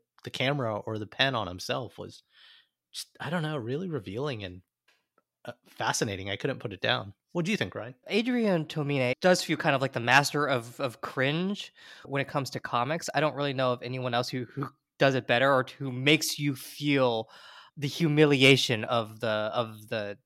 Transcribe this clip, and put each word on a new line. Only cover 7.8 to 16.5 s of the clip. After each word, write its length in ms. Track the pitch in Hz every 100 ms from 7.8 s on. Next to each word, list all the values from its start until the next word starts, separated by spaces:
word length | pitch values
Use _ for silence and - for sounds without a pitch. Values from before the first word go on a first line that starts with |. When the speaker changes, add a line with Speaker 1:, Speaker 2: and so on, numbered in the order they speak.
| 113 - -
Speaker 2:
Adrian 580 | 202 233 247 214 170 151
Tomine 480 | 156 143 139 123 -
does 240 | 180 175
feel 140 | - 156
kind 180 | 160 135
of 60 |
like 100 | 131
the 80 | 123
master 480 | 117 135 143 147 143
of, 320 | 131 117 -
of 220 | 135 -
cringe 720 | - - 131 160 185 202 - - - - -
when 160 | 139
it 80 | 135
comes 200 | 147 131
to 100 | 123
comics. 480 | - 120 123 165 -
I 60 | 143
don't 160 | 151 131
really 180 | 143
know 200 | 131 127
of 100 | 120
anyone 300 | 120 127 127
else 160 | 120 123
who, 160 | 131 120
who 240 | 135 139 - _ -
does 180 | 139 131
it 120 | -
better 240 | 120 135
or 140 | 131 127 -
who 140 | 135
makes 480 | 127 135 151 - -
you 160 | 143